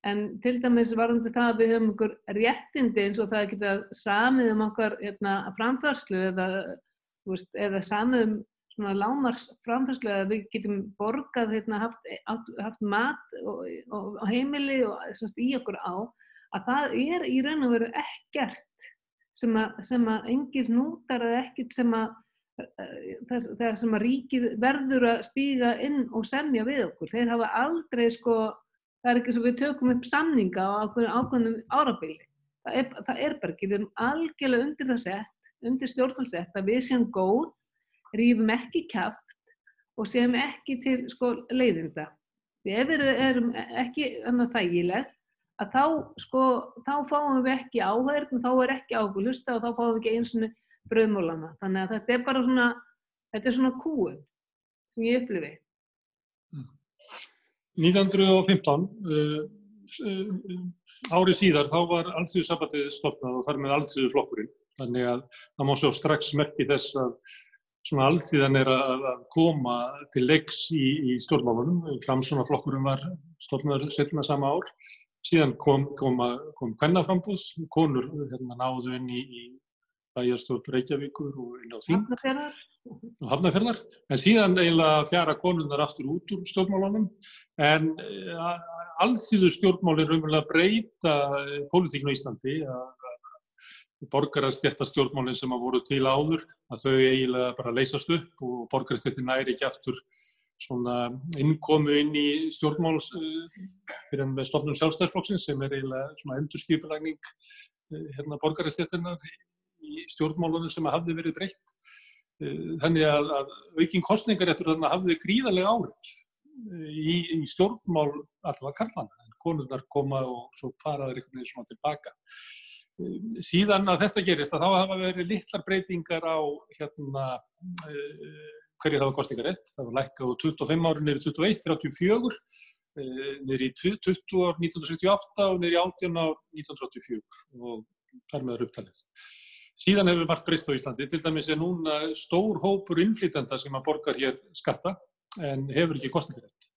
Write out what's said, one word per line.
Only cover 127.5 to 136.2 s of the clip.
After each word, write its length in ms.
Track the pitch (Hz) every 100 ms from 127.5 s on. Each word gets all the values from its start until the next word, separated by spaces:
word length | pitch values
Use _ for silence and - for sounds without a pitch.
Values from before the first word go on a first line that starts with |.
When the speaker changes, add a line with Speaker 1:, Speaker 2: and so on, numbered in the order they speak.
| _ 180 175 156
Speaker 2:
eh, 640 | 147 143 - - 151 151 - _ _
hverjir 240 | 156 143
hafa 160 | 135 135
kosningarétt. 540 | 127 120 139 185 -
Það 140 | - 120
var 100 | 127
lækkað 320 | 135 - 127
úr 80 | 120
tuttugu 240 | 160 156 143
og 40 |
fimm 160 | 160 165
ári 160 | 151
niður 200 | 151 139
í 20 | 156
tuttugu 200 | 147 185
og 40 |
eitt, 140 | 208
þrjátíu 260 | - 160 147
og 80 | -
fjögur, 380 | 180 226 247 - _ - - _ _ 151
eh, 320 | 131 127 139 139
niður 220 | 135 131 131
í 60 |
tv-, 240 | - 180 214
tuttugu 460 | - 180 - 190 180
ár 140 | 165
nítján 180 | 165 170
hundruð 140 | 151
sjötíu 180 | 165 185
og 60 | 202
átta 260 | - - 196
og 80 | 185
niður 140 | 170
í 80 | 170
átján 380 | 185 - 180 165